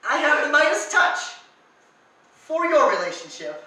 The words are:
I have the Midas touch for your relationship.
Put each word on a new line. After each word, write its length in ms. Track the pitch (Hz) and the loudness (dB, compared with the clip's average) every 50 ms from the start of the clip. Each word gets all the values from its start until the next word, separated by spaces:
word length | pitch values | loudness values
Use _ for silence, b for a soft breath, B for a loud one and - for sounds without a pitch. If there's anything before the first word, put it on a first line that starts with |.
| - - | -4 -4
I 80 | 285 311 | -2 0
have 280 | 302 294 302 - - | 2 2 2 2 0
the 60 | 294 | 2
Midas 380 | 294 294 302 311 - 415 - - | 2 2 4 4 2 -2 -4 0
touch 280 | - 359 349 - - - - - - - - _ _ _ _ _ _ _ _ _ _ _ _ _ _ _ _ _ | 2 2 2 2 0 -4 -8 -10 -14 -18 -20 _ _ _ _ _ _ _ _ _ _ _ _ _ _ _ _ _
for 340 | _ _ _ - 311 330 339 | _ _ _ -6 -4 -2 0
your 240 | 330 330 294 262 - | 2 4 4 4 4
relationship. 760 | 202 180 175 170 165 - - 151 - - 160 151 151 151 - | 2 0 -2 -6 -8 -10 -14 -16 -16 -14 -12 -12 -12 -12 -16